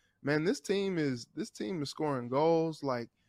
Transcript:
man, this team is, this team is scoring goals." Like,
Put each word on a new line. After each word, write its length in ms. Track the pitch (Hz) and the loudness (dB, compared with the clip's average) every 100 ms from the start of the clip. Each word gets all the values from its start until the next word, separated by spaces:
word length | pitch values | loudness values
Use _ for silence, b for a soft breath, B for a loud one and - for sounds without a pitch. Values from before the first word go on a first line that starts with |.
| _ _ | _ _
man, 220 | 135 151 | 0 2
this 160 | 165 277 | 2 -2
team 380 | - 196 196 175 | 0 0 2 0
is, 280 | 147 120 113 | 0 -2 -8
this 160 | - 220 | -10 -10
team 320 | - 214 180 | -6 -6 -4
is 80 | 139 | -4
scoring 380 | - 156 131 120 | -2 -2 -2 0
goals." 540 | 131 160 165 165 151 | 2 4 4 2 -2
Like, 260 | 139 123 117 _ | -2 -2 -4 _